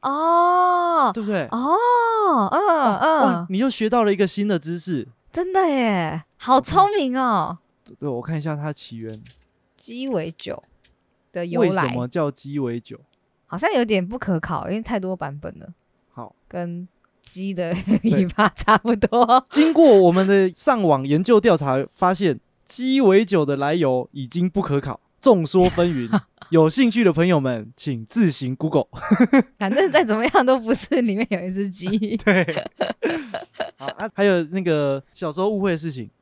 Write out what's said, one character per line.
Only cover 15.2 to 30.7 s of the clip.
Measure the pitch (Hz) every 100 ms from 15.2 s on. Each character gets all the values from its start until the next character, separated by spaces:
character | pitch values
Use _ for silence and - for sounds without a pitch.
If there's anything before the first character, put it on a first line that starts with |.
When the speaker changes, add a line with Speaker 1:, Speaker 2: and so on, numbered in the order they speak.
| 147 143
Speaker 1:
本 | - -
了。 | - 170 _ _ _
Speaker 2:
好。 | - 113 _ _
Speaker 1:
跟 | 180 175 170 180 _ _ _
鸡 | _ 180 196
的 | 180 170 175 185 214
尾 | 226 202 180
巴 | - 214 -
差 | - 220
不 | 233 226
多。 | - 240 233 254 -
Speaker 2:
经 | 277 320
过 | 311 320 202
我 | 180
们 | 180 190
的 | 196 190
上 | 170 - 247
网 | 180 139 135
研 | 147
究 | 190 220
调 | 196 170
查， | 143 131 139
发 | _ 180
现 | 185 190 123 _ _
鸡 | _ - 254 269
尾 | 226 190 214
酒 | 185
的 | 143 139
来 | 139
由 | 170 143 127 127
已 | 139 127
经 | 170 180
不 | 196
可 | 190 139
考， | 135 117 _ _
众 | 269 202 156
说 | 185 180
纷 | - 175
纭。 | 147 117 110 -
<laughs> | _ -
有 | 165 160
兴 | 196 247
趣 | 220
的 | 208
朋 | 151 175
友 | 165
们， | 131 120 110 -
请 | - 123 110
自 | 233 196
行 | 131 127 131
Google。 | 156 151 - - - 196
<laughs> | 247 277 - _
Speaker 1:
反 | 190
正 | 269 381
再 | 277
怎 | 233 214
么 |
样 | 240 392 247
都 | 262
不 | 226